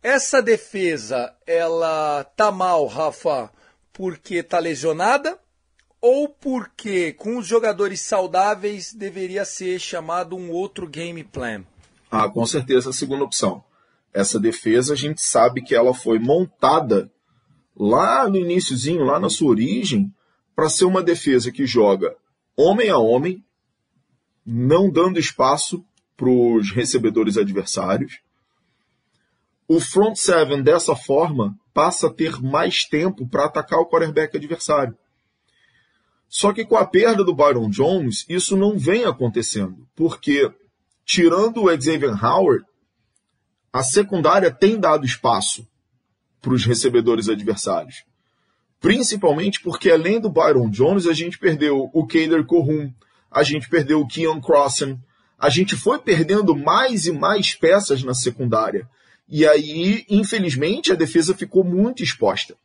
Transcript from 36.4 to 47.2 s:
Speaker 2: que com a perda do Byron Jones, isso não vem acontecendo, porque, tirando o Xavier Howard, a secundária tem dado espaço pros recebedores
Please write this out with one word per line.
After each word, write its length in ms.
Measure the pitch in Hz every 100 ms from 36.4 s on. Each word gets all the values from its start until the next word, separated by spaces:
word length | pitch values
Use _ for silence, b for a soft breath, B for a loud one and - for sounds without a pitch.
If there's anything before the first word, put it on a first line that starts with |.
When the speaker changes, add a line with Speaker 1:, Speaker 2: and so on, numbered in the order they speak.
| 202
Speaker 2:
que 140 | 202 220
com 100 | 220
a 100 | 190
perda 380 | 185 226 214
do 100 | 185
Byron 360 | 147 147 123 110
Jones, 560 | 101 147 190 135 104 -
isso 300 | 175 - 190
não 200 | 202 202
vem 280 | 135 208 226
acontecendo, 840 | 135 123 110 113 110 95 92 - -
porque, 560 | 160 - - 143 123 - _ _ _ _ -
tirando 580 | 185 170 175 220 226
o 60 | 190
Xavier 520 | 160 139 156 135 101
Howard, 440 | 117 165 185 117 - _ _ _ _ _ _ _ _ _ _
a 100 | 127
secundária 720 | 127 196 202 185 156 190 185
tem 260 | 131 190 226
dado 280 | 175 151 131
espaço 600 | - 113 110 - - - _ _ _ _ _ _ _
pros 240 | - 127 104
recebedores 640 | 117 131 120 113 113